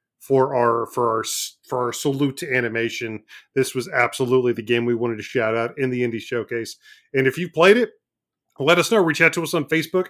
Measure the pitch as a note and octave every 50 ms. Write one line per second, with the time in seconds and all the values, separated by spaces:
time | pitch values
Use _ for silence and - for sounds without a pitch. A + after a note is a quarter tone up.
0 | _ _ _ _ - - C3+ C3 C3 C#3 C#3 B2 A#2+ A#2 A#2 A#2 A2+ - - B2+
1 | A#2+ A#2 A2+ A2+ A2 - - - - - - _ _ - - B2+ B2 A#2+ A#2 -
2 | - D3 C3+ C3+ C#3+ C#3 C3+ - - C#3 B2+ B2+ A#2+ A#2 A2 A2+ A#2 A#2 A2+ -
3 | A#2+ A2+ A2 G#2 - _ - - - _ - C3+ C3 - - C3 A#2 - B2 B2+
4 | A#2+ A2+ - - C3+ A#2+ B2+ C3 B2 B2 A#2 A#2 A2 G#2+ A#2+ A#2 A#2+ A#2+ A#2+ A2+
5 | A#2+ A#2+ A2+ G#2+ G#2 - - B2 A2+ A2 A2 A2+ A#2 A#2+ - - C3+ B2+ B2+ B2
6 | B2 A#2+ A2+ A2 - - B2 A#2+ G#2+ - A#2+ A#2 A2+ - - _ _ - - _
7 | _ _ - C3+ C3 C3 C3+ D3+ F3+ - - D#3 E3+ F#3+ G#3 B3 A#3+ G#3+ - _
8 | _ _ _ _ _ _ _ _ _ _ _ - C3+ D3 F3 F3 E3 - A3+ A3
9 | F#3 E3 D3+ - E3 E3 - F3 E3 D3 - E3+ C#3+ - D#3+ D#3+ D#3 - - F#3
10 | F#3 -